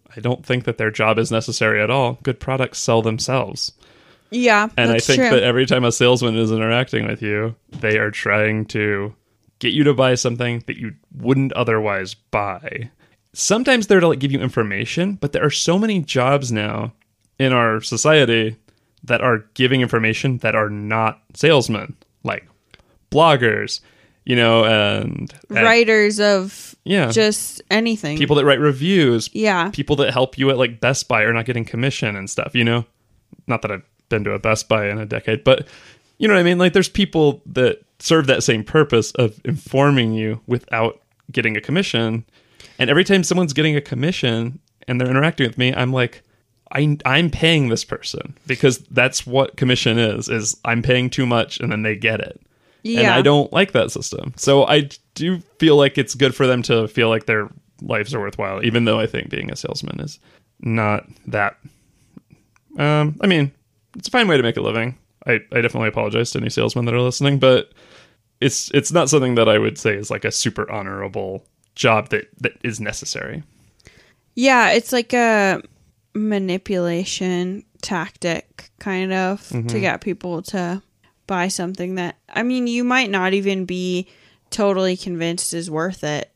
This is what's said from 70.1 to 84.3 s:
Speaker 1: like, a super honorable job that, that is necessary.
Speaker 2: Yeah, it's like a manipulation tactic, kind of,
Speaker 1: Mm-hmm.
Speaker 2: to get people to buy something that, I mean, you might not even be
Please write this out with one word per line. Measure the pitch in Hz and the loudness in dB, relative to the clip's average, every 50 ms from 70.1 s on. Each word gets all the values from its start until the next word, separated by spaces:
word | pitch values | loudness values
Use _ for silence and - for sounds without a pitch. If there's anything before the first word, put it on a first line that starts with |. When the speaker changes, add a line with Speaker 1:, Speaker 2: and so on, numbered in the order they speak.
Speaker 1:
like, | 113 104 - | -8 -6 -6
a | 104 | -4
super | - - - 120 - - 107 - | -4 -2 -4 -4 -4 -4 -8 -8
honorable | 104 107 98 92 98 98 98 101 98 104 98 95 98 98 - _ _ _ _ _ _ | -8 -10 -8 -8 -10 -8 -10 -8 -8 -8 -8 -8 -10 -12 -14 _ _ _ _ _ _
job | - - 120 113 107 104 - | -2 2 2 2 2 0 -2
that, | - 107 - - _ _ | -4 -4 -4 -8 _ _
that | - - - _ - | -8 -8 -8 _ -8
is | 117 107 104 | -8 -8 -6
necessary. | 107 101 - - - - - - - - - 156 147 - _ _ _ _ _ _ _ - _ _ _ _ _ _ _ _ _ | -8 -8 -8 -8 -10 -10 -10 -10 -10 -10 -12 -12 -14 -16 _ _ _ _ _ _ _ -20 _ _ _ _ _ _ _ _ _
Speaker 2:
Yeah, | 240 247 269 262 240 220 185 | 0 2 4 4 4 4 4
it's | - 233 233 - | 4 2 0 0
like | 262 240 233 - | -2 -2 -2 0
a | - 247 233 226 220 208 202 190 180 - - - _ _ _ _ _ _ _ _ _ 208 214 214 208 196 | 0 2 2 2 2 2 2 2 0 -2 -6 -12 _ _ _ _ _ _ _ _ _ -6 -4 -2 -2 -2
manipulation | 190 185 175 185 - - 202 180 175 175 170 170 190 - - - 190 185 180 175 180 180 190 208 - _ _ _ | -2 -4 -4 -6 -4 -4 -4 -2 -2 -2 -2 -4 -4 -6 -6 -6 -4 -4 -2 -2 -4 -6 -8 -10 -14 _ _ _
tactic, | - - 202 170 160 - - _ - 175 165 - - _ _ - - _ _ _ | -10 -8 -6 -6 -6 -8 -10 _ -6 -6 -6 -6 -10 _ _ -20 -20 _ _ _
kind | - 208 190 185 190 185 | -8 -6 -4 -4 -4 -2
of, | 185 190 185 185 202 202 - - | -2 -2 -2 -2 -4 -6 -10 -8
Speaker 1:
Mm-hmm. | - 120 113 120 | -8 -6 -6 -4
Speaker 2:
to | 226 214 | -4 -2
get | 190 175 - - | -2 -2 -4 -4
people | - 214 175 - - 180 175 165 | -6 -8 -8 -8 -8 -8 -8 -8
to | 196 - - 190 180 170 180 196 - _ _ _ _ _ _ _ _ | -8 -8 -6 -6 -4 -6 -6 -8 -10 _ _ _ _ _ _ _ _
buy | - 190 175 175 190 | -8 -4 -4 -4 -4
something | 190 - 175 175 190 190 180 180 185 | -4 -6 -6 -8 -8 -8 -8 -8 -6
that, | 190 175 175 - - _ _ | -6 -8 -8 -10 -14 _ _
I | - - | -6 -4
mean, | 233 247 254 254 247 | -4 -2 -2 -2 -2
you | 240 233 240 247 | -2 -2 -2 -2
might | 247 254 262 254 202 | 0 0 0 0 0
not | 196 190 180 185 | -2 -2 0 0
even | 190 202 190 196 196 190 185 | 0 0 0 -2 -2 -2 -4
be | 175 180 180 180 180 180 180 185 - _ _ _ _ | -6 -6 -6 -4 -2 -4 -4 -4 -8 _ _ _ _